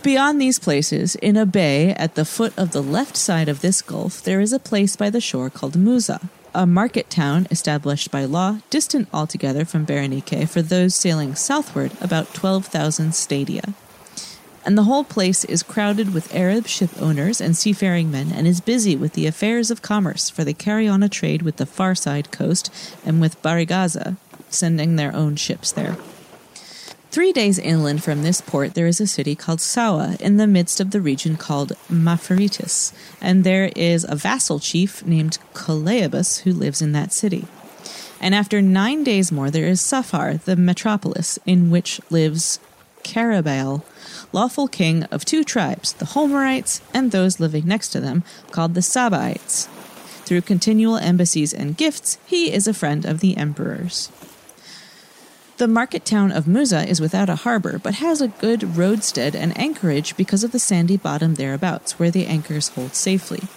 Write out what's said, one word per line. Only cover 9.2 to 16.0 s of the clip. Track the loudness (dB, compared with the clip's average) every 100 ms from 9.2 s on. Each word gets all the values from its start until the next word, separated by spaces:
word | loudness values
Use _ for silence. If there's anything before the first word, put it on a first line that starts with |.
| -4 -4 -2 -2 -2
from | -2 0
Berenike | -2 -2 -4 -4 -4 -2
for | -2
those | 0 2 2 2
sailing | 0 0 -2 -4
southward | -2 -2 -2 -4 -4 -4
about | -2 -2 -2
twelve | -2 0 0 -2
thousand | -2 -2 0 -2
stadia. | -2 -2 -2 -2 -4 -8 -12 -16 -20 -20 -18 -18 -20 -20 -10 2
And | 4
the | 4
whole | 2
place | 0 -2 0 0
is | -2 -4
crowded | -4 -2 0 0